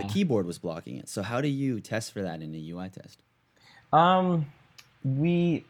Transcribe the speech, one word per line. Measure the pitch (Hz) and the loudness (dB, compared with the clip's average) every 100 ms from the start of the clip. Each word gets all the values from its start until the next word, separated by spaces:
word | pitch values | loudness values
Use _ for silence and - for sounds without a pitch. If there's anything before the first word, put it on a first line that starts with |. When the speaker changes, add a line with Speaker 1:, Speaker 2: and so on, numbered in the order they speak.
Speaker 1:
the | 101 | -2
keyboard | 190 175 107 87 | 0 2 0 -2
was | 82 | -6
blocking | 87 80 60 62 | -8 -8 -10 -12
it. | - | -10
So | 110 | -8
how | 98 120 | -4 -2
do | 147 | -2
you | 139 135 110 | -2 -2 -4
test | - 110 - | -4 -6 -6
for | 104 | -6
that | 92 80 | -6 -6
in | 78 | -10
a | 80 | -10
U | 78 87 | -10 -10
I | 92 | -10
test? | - - - _ _ _ _ - - - | -14 -20 -20 _ _ _ _ -20 -16 2
Speaker 2:
Um, | 151 175 185 185 170 143 - _ - - _ | 6 6 6 4 2 0 -8 _ -20 -20 _
we, | 135 135 165 175 175 156 | -2 2 2 4 4 0